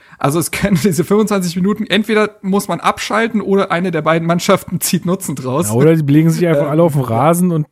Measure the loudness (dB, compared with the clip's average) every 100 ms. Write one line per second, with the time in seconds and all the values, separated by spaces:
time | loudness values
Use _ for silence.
0 | _ -4 -2 0 -4 -2 0 2 2 0
1 | 0 0 2 0 -2 -2 -2 -2 -2 -2
2 | 0 0 0 -4 -2 -2 -2 -2 -2 -4
3 | -4 -2 0 -2 0 0 0 -2 -2 -2
4 | 0 0 0 -2 0 0 -2 -6 -2 -2
5 | -2 -4 -6 -8 -4 -2 0 4 4 4
6 | 4 4 4 2 0 0 2 2 2 2
7 | 0 2 2 2 0 0 -4